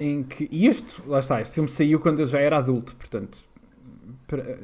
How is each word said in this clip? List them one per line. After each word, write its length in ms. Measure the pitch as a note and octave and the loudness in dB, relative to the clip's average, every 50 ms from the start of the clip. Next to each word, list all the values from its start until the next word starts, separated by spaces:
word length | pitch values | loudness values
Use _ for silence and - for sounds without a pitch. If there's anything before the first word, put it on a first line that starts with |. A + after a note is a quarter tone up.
em 220 | D3 D3 C#3+ D3 C3 | -4 -4 -2 -4 -4
que, 240 | C3 - - D3+ - | -8 -8 -8 -8 -6
e 160 | D3+ D#3+ G#3 | 0 4 4
isto, 360 | C4 C4+ - - - - - - | 4 4 4 -2 -12 -16 -14 -6
lá 140 | C3+ C#3+ C3+ | -2 0 0
está, 200 | C3 - C#3 A2+ A2 | 2 2 0 -2 -2
este 120 | - - | -4 -2
filme 140 | D#3+ D#3 C3+ | -2 -2 0
saiu 320 | - - D#3 D3 D#3 D#3 | 2 2 4 4 4 4
quando 200 | - E3+ D#3 D3+ | 4 2 2 2
eu 60 | D#3 | 0
já 140 | B2 C#3 C#3 | 0 2 2
era 160 | C#3+ D3 D#3 | 2 4 4
adulto, 400 | D3+ B2+ B2+ B2+ A#2 A#2 - - | 2 2 2 0 0 -2 -6 -14
portanto, 440 | - - - - G#2 G2 - - - - _ - - _ - _ _ B2+ B2+ - - - - B2+ - - | -20 -14 -10 -8 -8 -8 -8 -14 -18 -20 _ -20 -20 _ -20 _ _ -20 -20 -20 -20 -20 -20 -20 -18 -12
pra-, 160 | - D3+ C3+ - - B2+ - | -8 -8 -8 -6 -8 -10 -12